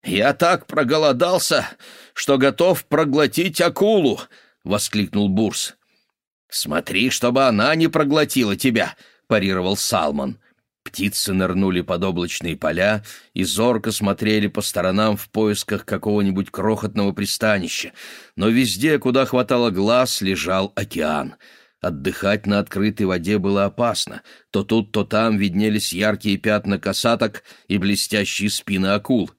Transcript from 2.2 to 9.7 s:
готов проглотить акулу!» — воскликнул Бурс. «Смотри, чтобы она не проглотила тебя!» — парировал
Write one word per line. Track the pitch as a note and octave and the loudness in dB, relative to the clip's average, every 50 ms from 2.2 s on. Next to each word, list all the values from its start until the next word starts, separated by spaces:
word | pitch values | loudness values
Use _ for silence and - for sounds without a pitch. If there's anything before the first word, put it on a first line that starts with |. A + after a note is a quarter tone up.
| - - C#3 C3 | 0 0 2 4
готов | C3+ C#3 - - E3+ F#3 F3+ - - | 4 2 2 4 2 2 2 0 -2
проглотить | _ - D3+ D#3+ D3 C3 D3+ D3+ B2+ - D#3 F3 F#3+ D#3 - | _ 0 0 2 2 2 2 2 2 2 0 -2 0 0 0
акулу!» — | F3 E3+ E3+ - G3 G#3 A3+ G3+ D#3+ C3 G2 - - _ - - _ _ _ _ _ | 0 0 2 2 2 4 4 4 4 2 0 0 -8 _ -20 -20 _ _ _ _ _
воскликнул | E2 F2+ E2+ - - - G#2+ G#2 - - G2+ G#2 G2+ | -4 -2 -2 -2 -2 -2 -2 -2 0 0 0 0 2
Бурс. | F#2+ G2+ A2+ G2+ - - - - - _ _ _ _ _ _ _ _ _ _ _ _ _ _ _ | 2 2 0 0 0 -4 -8 -8 -10 _ _ _ _ _ _ _ _ _ _ _ _ _ _ _
«Смотри, | - - - - D2+ E2+ - - - F#2+ A#2 B2+ | -8 -6 -6 -2 -4 -4 -4 -2 -2 0 0 0
чтобы | A#2+ - - A#2+ B2 C3+ C3+ | 0 0 0 2 2 4 4
она | C3 A2+ G2+ A2 C#3 D#3 | 4 4 2 2 2 2
не | D#3+ E3 E3 | 2 2 2
проглотила | D#3 D#3+ D#3 C#3 D3 D#3 D3+ - - C3+ A#2+ G#2 G2 | 2 2 2 2 2 2 2 2 2 0 2 2 0
тебя!» — | - - C3 A#2 A2+ F2 - - _ - - _ _ _ | 2 2 2 2 2 0 -2 -4 _ -20 -20 _ _ _
парировал | _ A2+ G#2+ F#2+ G2 F#2+ F#2 F2+ F#2 | _ 0 2 2 2 0 0 0 -2